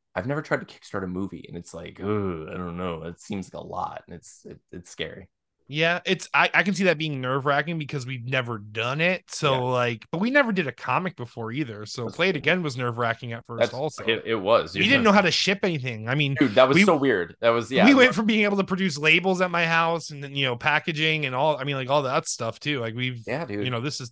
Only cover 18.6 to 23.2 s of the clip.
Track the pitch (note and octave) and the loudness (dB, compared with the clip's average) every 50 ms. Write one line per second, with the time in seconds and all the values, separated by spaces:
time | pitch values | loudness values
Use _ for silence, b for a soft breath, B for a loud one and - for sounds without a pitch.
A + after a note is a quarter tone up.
18.6 | F#3+ - F#3+ F3+ F#3+ F#3 C3 D3 D3+ D#3 D#3+ F3+ F3+ F#3+ F#3 F3+ F#3 F3+ E3+ E3+ | 0 0 0 0 0 0 0 2 4 4 4 4 4 2 2 2 0 0 0 0
19.6 | E3+ E3 E3 E3 E3+ E3 E3+ D#3+ - - D3+ C#3 C#3+ C#3 C#3 C#3 C#3 B2+ B2 B2 | 0 2 2 2 2 0 0 -4 -6 -10 -12 -12 -12 -8 -4 -2 0 0 0 0
20.6 | - D3+ D3 D3+ - F3 D#3 D3 D#3 D#3 D#3 D#3 D3 C3 B2+ B2+ D3 D#3 D3 B2+ | 0 2 2 2 0 -2 -4 -2 0 0 0 0 -2 -2 -2 0 2 0 0 0
21.6 | C3+ C#3+ C#3 C3+ C3 B2 C#3+ D3+ C3+ B2+ C3+ E3 - - - - A#2+ A2+ - - | -2 -4 -4 -4 -2 0 0 0 2 0 0 -2 -2 -2 -4 -4 -4 -6 -6 -6
22.6 | - D3 D3 B2+ A2+ A2+ A2+ B2 B2+ B2+ B2 A#2 | -4 -4 -4 -2 -4 -4 -4 -4 -4 -4 -6 -6